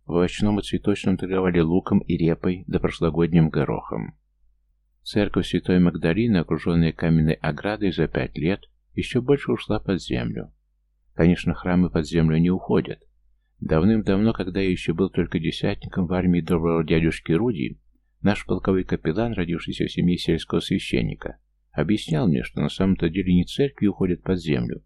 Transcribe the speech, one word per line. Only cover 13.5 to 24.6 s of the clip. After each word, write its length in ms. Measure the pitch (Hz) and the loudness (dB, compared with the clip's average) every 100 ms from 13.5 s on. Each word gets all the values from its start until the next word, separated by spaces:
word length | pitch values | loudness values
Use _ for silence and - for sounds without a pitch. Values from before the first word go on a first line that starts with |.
| - | -12
Давным-давно, 720 | - 80 95 110 98 98 110 | 0 2 4 2 2 2 2
когда 260 | 110 92 95 | 0 -4 -2
я 100 | 95 | 0
ещё 240 | 90 - | -2 -2
был 160 | 90 95 | 0 0
только 300 | - 87 85 | 0 -2 -2
десятником 640 | 80 - 98 101 - - 85 | -4 -4 -4 -4 -6 -4 -2
в 80 | |
армии 280 | 92 90 87 | 0 2 2
доброго 420 | 80 87 82 82 | 2 0 2 0
дядюшки 480 | 78 82 80 - - | 2 2 2 -2 0
Руди, 480 | 82 120 87 60 - _ _ _ _ | 0 2 -2 -6 -8 _ _ _ _
наш 240 | 101 104 - | 0 0 -2
полковой 380 | 95 - 95 | -4 0 0
капеллан, 500 | 90 90 80 87 117 | 0 -4 -2 -2 -2
родившийся 520 | 98 85 82 - - 80 | -2 -4 -4 -6 -6 -4
в 60 | |
семье 260 | - 87 87 | 0 2 2
сельского 420 | - 82 - 85 | 0 -2 0 -4
священника, 800 | - 95 - 65 53 50 - - _ _ _ | -2 -4 -2 -2 -2 -6 -12 -14 _ _ _
объяснял 560 | - 85 104 - 156 113 | -4 0 -2 0 0 2
мне, 160 | 65 | 0
что 160 | - - | -2 -4
на 80 | 73 | -4
самом-то 420 | - 95 92 85 | 0 0 2 0
деле 240 | 87 92 | -2 2
не 120 | 90 85 | 2 2
церкви 420 | - 139 - 101 | -2 -2 0 -2
уходят 360 | - 92 85 | 0 -2 -2
под 160 | - 92 | -2 -4
землю, 420 | 80 65 | 0 -2